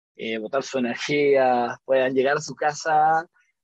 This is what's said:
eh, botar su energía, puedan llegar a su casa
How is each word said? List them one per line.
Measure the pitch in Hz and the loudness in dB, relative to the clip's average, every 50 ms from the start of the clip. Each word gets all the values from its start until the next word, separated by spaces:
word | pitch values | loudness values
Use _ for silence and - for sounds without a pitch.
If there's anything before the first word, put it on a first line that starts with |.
| _ _ _ | _ _ _
eh, | - 113 113 113 113 | -12 -8 -6 -6 -6
botar | 107 107 - 139 127 | -6 -4 -4 -4 -4
su | - - 131 | -4 -4 -4
energía, | 123 117 120 - - - 147 147 143 143 139 135 131 127 127 123 120 120 123 - _ | -4 -4 -4 -6 -6 -2 0 2 2 4 4 4 4 4 2 2 0 -2 -6 -8 _
puedan | - 131 131 131 131 135 | 0 0 2 2 2 2
llegar | 131 127 135 147 151 | 2 2 2 0 -2
a | |
su | 156 151 127 | -4 -8 -8
casa | - 156 151 147 - - 160 156 151 156 156 160 160 170 - _ _ _ _ _ _ | -4 -4 -4 -4 -4 -2 0 2 2 4 4 2 0 -2 -6 _ _ _ _ _ _